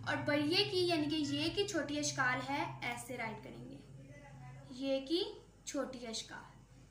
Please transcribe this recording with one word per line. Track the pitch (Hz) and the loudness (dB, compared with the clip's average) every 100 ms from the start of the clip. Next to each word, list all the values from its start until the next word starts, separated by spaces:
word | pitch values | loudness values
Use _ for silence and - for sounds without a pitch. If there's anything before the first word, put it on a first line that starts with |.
| - | -2
और | 285 | 0
बड़िए | 294 294 294 370 | 4 4 6 4
की | 415 370 349 | 4 4 4
यानी | 330 294 | 4 4
कि | 311 | 2
ये | 277 285 330 | 2 2 2
की | 392 | 2
छोटी | 403 320 285 294 | 2 2 0 0
अशकाल | 294 - 254 262 | 0 2 2 2
है, | 262 285 339 - 254 | 0 0 0 -2 -4
ऐसे | 240 - 240 | -4 -6 -6
राइट | 220 208 | -4 -6
करेंगे, | - - 254 277 - - - 277 277 - - - - 254 | -10 -12 -12 -14 -14 -16 -16 -16 -16 -16 -14 -14 -12 -2
ये | 269 269 | 2 2
की | 269 339 415 - - - - | 4 2 2 -4 -16 -14 -6
छोटी | 294 254 240 | -2 -2 -4
अशकाल। | 240 220 - - - - - - - | -6 -6 -6 -12 -14 -18 -20 -20 -18